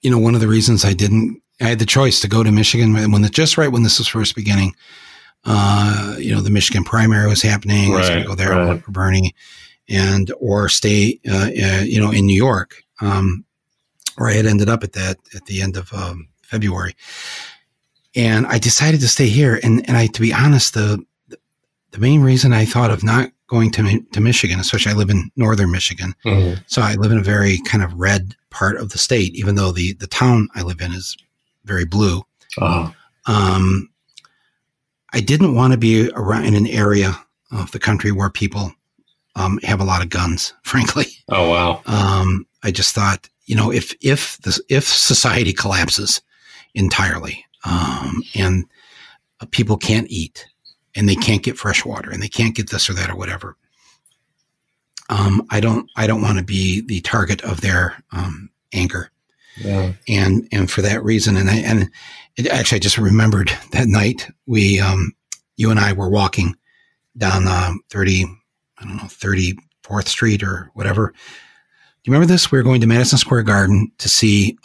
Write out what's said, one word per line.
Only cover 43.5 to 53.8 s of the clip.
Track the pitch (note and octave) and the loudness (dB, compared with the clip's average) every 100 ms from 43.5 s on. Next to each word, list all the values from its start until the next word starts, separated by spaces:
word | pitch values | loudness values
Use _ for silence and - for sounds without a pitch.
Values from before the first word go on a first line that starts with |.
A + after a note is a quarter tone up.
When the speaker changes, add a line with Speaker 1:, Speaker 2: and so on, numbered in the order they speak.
| G#2+ | -2
Speaker 1:
know, | G#2+ | 0
if, | - - - | -2 -6 -6
if | C3+ C#3+ - - | -2 -2 -2 -8
the, | - - - | -6 -6 -2
if | C3+ - | -2 0
society | - - B2+ B2+ A2+ A#2 | 0 2 2 0 0 -2
collapses | F#2+ G2+ F#2+ F2+ - G2 - _ _ _ - - | -2 -2 -2 -2 -2 -2 -4 _ _ _ -20 -14
entirely, | A2+ F#2+ - F#2+ D#2+ D#2 - - _ - | -2 -2 0 -2 -4 -8 -14 -18 _ -4
um, | F2 D#2 B1+ C2 D#2 - - | -2 -2 -6 -6 -8 -8 -4
and, | F#2+ F#2 F2 _ _ - - _ _ _ | 0 0 -2 _ _ -20 -20 _ _ _
uh, | - | -10
people | - G#2+ G#2 | -4 -2 -2
can't | - A2 A2 | 0 -2 -2
eat | F#2 D#2 - - _ _ _ _ - | -8 -10 -12 -20 _ _ _ _ -2
and | G2+ | 0
they | F#2+ | 0
can't | - G#2 | 0 0
get | - - | -2 -6
fresh | G#2+ - - | -4 -4 -4
water | G2+ - | -10 -10
and | F2+ | -10
they | G2+ | -10
can't | - A2+ A2 | -2 -2 -2
get | G#2 | -8
this | - - | -4 -4
or | |
that | F#2 F#2 | -4 -6
or | F#2 | -8
whatever, | F2+ F2+ G2 - _ _ | -10 -12 -14 -20 _ _